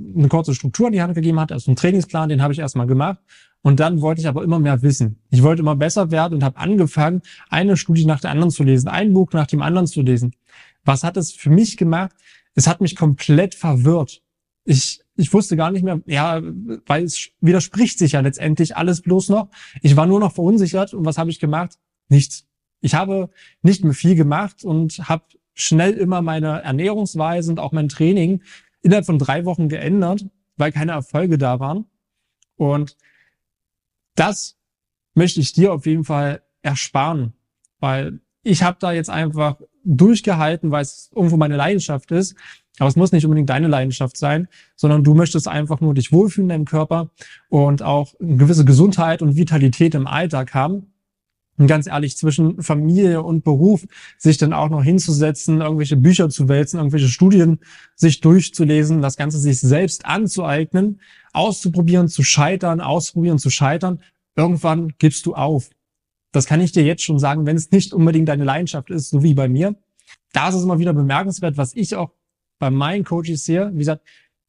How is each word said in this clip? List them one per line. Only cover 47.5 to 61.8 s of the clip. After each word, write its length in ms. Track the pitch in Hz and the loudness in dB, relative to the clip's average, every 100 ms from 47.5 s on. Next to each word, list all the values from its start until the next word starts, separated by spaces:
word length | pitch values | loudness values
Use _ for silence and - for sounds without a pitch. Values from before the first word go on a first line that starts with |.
| 147 143 143 | 2 2 2
auch 320 | - 143 139 _ | 0 -2 -4 _
eine 180 | 175 131 | -2 4
gewisse 260 | 147 165 | 4 6
Gesundheit 580 | 139 135 196 185 165 160 | 6 8 6 4 0 0
und 140 | 156 147 | 0 0
Vitalität 600 | - 156 135 - 170 156 | 2 2 2 2 0 0
im 120 | 135 | -4
Alltag 460 | 151 175 147 131 | -4 -4 -4 -4
haben. 400 | 135 143 202 190 _ _ _ _ _ _ - | -4 -2 -4 -10 _ _ _ _ _ _ 2
Und 100 | 143 | 4
ganz 200 | 156 143 | 4 -2
ehrlich, 280 | 147 147 - | -4 -6 -2
zwischen 460 | 156 143 160 165 | -2 0 0 -2
Familie 600 | 160 147 151 180 190 165 | -4 -2 0 2 2 0
und 220 | 165 160 | -2 -2
Beruf 420 | 156 139 185 208 - - - _ | 0 2 4 2 -2 -18 -20 _
sich 200 | 156 156 | 2 4
dann 160 | 156 | 2
auch 160 | 156 151 | 0 -2
noch 120 | 156 | 0
hinzusetzen, 800 | 139 185 170 147 151 147 - 156 | 2 2 2 0 0 -2 -2 0
irgendwelche 380 | 156 156 147 143 | 0 -2 0 4
Bücher 320 | 143 180 165 | 4 4 2
zu 180 | - 135 | 0 0
wälzen, 300 | 139 143 175 | 2 0 -2
irgendwelche 320 | 147 147 135 | -2 0 0
Studien 500 | - 185 196 170 160 - - - _ | 4 4 6 4 2 -4 -20 -20 _
sich 260 | 165 135 | 2 4
durchzulesen, 800 | 160 180 156 - 156 151 151 160 | 4 4 4 -2 0 2 2 0
das 160 | 139 - | 0 -4
Ganze 220 | 147 151 | -6 -2
sich 200 | 143 127 | 0 2
selbst 460 | 131 143 185 - - | 2 2 2 -4 -6
anzueignen, 960 | 175 214 185 160 147 160 185 208 202 _ _ _ | -4 -2 -4 -4 -4 -2 -2 -2 -4 _ _ _
auszuprobieren, 760 | - 202 190 180 170 | -2 -2 -2 -2 0